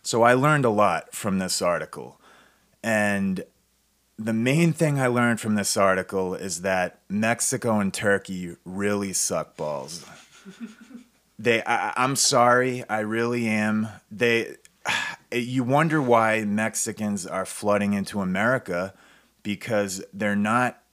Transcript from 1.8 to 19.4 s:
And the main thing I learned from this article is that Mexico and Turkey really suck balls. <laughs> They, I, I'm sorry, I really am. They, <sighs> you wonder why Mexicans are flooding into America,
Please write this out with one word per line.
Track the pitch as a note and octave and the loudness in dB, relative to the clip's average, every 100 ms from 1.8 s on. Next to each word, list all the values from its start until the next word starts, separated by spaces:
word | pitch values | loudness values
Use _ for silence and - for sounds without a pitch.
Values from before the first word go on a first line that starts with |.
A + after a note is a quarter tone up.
| D2+ - B1 - - - _ _ _ _ | -4 -12 -16 -18 -20 -20 _ _ _ _
And | A2+ G#2+ G#2 G2+ G2 F#2 - _ _ _ _ _ _ - | -2 2 2 0 -2 -2 -8 _ _ _ _ _ _ -8
the | A2 | -4
main | A2+ B2 D3 E3+ | 0 2 4 2
thing | D3 D#3+ C#3 | 2 0 2
I | B2+ | 2
learned | A#2+ A#2+ A2+ | 2 2 2
from | G#2+ | 0
this | G#2 G2 G#2+ | 0 0 2
article | G2 F#2+ F#2 G2 F#2 | 4 2 0 -4 -4
is | F#2 G2 E2+ | -6 -8 -6
that | F#2+ F#2 F2+ _ _ | -2 0 -2 _ _
Mexico | G#2 A2+ A#2 - B2+ A#2+ G#2+ | -2 0 0 -2 -2 0 0
and | G2 | 0
Turkey | - A2 G2 - F#2 F2 E2+ | -2 0 0 -2 -10 -10 -12
really | - F#2+ G2+ G2+ G2 | -12 -4 -2 -2 -2
suck | F2+ - F2 D2+ - | -4 -2 -4 -6 -8
balls. | D2+ D2 C2 E3 - | -6 -6 -10 -16 -18
<laughs> | - - - G3 - A3+ - - - _ _ _ - | -20 -20 -20 -20 -18 -20 -20 -20 -20 _ _ _ -2
They, | A2+ A2+ | 2 2
I, | - A2+ G2 - | 2 -2 0 0
I'm | B2+ C3+ | 0 2
sorry, | - C3+ A#2+ B2 B2+ B2 - | 2 6 6 6 2 -4 -4
I | A2 | -4
really | G#2+ A2+ A#2 A#2+ A2+ | -2 -2 -2 0 0
am. | G#2+ G#2+ G#2+ G#2+ G2+ _ | 0 0 0 -4 -8 _
They, | G#2 A#2+ A#2 G#2+ - - _ | -2 2 2 -2 -10 -20 _
<sighs> | - - - - _ | -6 -4 -6 -12 _
you | A#2+ B2 C3 | -6 -2 -2
wonder | A#2+ C#3 D#3+ D#3 | 2 2 2 2
why | B2+ A#2 A2 A2 | 4 4 6 2
Mexicans | G#2 G#2 A2 - - G#2 G#2+ G2+ F2 | 0 0 -2 -2 -6 -4 -4 -4 -4
are | F#2 F#2+ | -6 -6
flooding | - G#2 G2+ G2+ | -4 0 2 2
into | G2+ F#2+ G#2 | -2 -2 -4
America, | F#2 F#2 A2+ C3 - F2 F#2+ - - _ _ _ | -2 0 2 0 -2 -4 -4 -10 -20 _ _ _